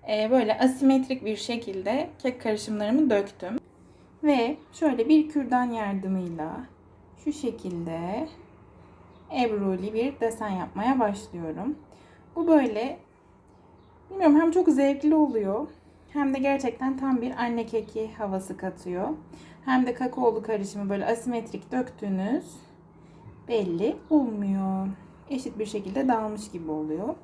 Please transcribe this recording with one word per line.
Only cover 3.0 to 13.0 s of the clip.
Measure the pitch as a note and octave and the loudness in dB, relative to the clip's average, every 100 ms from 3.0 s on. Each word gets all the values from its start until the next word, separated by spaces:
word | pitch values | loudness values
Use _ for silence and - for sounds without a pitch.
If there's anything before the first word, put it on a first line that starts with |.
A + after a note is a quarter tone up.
| C#4+ | 4
döktüm. | G#3 G3+ - F3+ A3+ - _ - _ - - | 4 0 -8 -8 -8 -10 _ -20 _ -20 0
Ve | D4+ C4+ A3+ - - | 2 4 2 -2 -12
şöyle | - D#4 A#3+ A#3+ | -2 0 2 6
bir | D#4 D4+ | 6 6
kürdan | D4 B3+ B3+ B3 | -2 0 0 0
yardımıyla | A3+ G#3 G3 F#3+ F#3+ F3 E3 D#3 - B3+ - - - - - | -2 -2 -2 -2 -2 -2 -6 -8 -8 -14 -20 -20 -20 -20 -8
şu | D4+ | -6
şekilde | D4 A#3+ A3 F#3+ F3 E3+ E3 F3 A3 D#4 - - - - - - - - - - C4+ | -4 -6 -4 -8 -6 -6 -4 -4 -4 -6 -12 -20 -20 -20 -20 -20 -20 -20 -20 -8 0
ebruli | A#3+ G#3 G3 F#3 G3+ | 0 2 0 -2 -2
bir | A3 B3+ C4+ | -2 -2 0
desen | A#3 A3 G#3+ | -4 -2 -4
yapmaya | F#3 E3 - A3+ C4+ | -4 -4 -2 0 2
başlıyorum. | G#3+ G3 - F3 E3 D#3 A3 D4+ - - - - - - | 0 -2 -10 -8 -8 -6 -6 -8 -12 -20 -20 -20 -12 -2
Bu | E4 | 4
böyle, | D#4 B3 G#3+ B3+ E4 | 6 4 -2 -4 -6